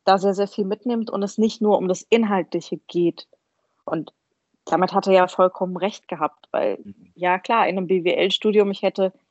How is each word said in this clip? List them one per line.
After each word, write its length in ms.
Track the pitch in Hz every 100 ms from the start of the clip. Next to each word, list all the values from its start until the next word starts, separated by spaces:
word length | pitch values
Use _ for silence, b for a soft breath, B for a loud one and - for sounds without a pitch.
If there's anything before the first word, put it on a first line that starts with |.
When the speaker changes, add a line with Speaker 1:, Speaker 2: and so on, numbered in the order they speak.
Speaker 1:
da 140 | - 190
sehr, 160 | 196
sehr 140 | 190 202
viel 160 | -
mitnimmt 460 | 190 214 247 233 220
und 120 | 202
es 160 | 202 -
nicht 240 | 220 -
nur 160 | 208 190
um 80 | 185
das 160 | 180
Inhaltliche 760 | - 233 220 196 160 170 - 160 _
geht. 400 | 175 170 - - _ _ _ _ _
Und 280 | - 160 - _ _ _ _ _ -
damit 240 | 165 180
hat 140 | 190 190
er 60 |
ja 160 | 190 180
vollkommen 480 | - 185 - 185 180
recht 320 | 190 - -
gehabt, 400 | 160 151 _ _
weil, 280 | - - -
Speaker 2:
Mhm. 300 | 202 - -
Speaker 1:
ja 240 | - 180 190
klar, 300 | - 233 -
in 100 | 190
einem 80 | 175
B 160 | 185
W 100 | 170
L-Studium, 600 | - 185 - 214 208 196
ich 100 | 190
hätte 300 | 196 - 190 - _